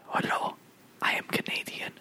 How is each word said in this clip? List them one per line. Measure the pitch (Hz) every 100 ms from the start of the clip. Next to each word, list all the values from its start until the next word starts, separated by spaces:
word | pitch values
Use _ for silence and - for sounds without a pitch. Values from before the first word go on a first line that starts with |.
Hello, | - - - - - - - - - -
I | -
am | -
Canadian. | - - - - - - - -